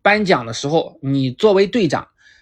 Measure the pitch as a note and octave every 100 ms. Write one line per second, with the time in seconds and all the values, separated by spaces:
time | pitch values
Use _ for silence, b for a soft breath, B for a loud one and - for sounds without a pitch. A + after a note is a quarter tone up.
0 | G3+ G#3 F#3+ D3 A2+ A2+ C#3 D#3+ - -
1 | C3+ C#3 C3 B2 A3 F#3+ G3+ B3 E3 B2+
2 | - _ b b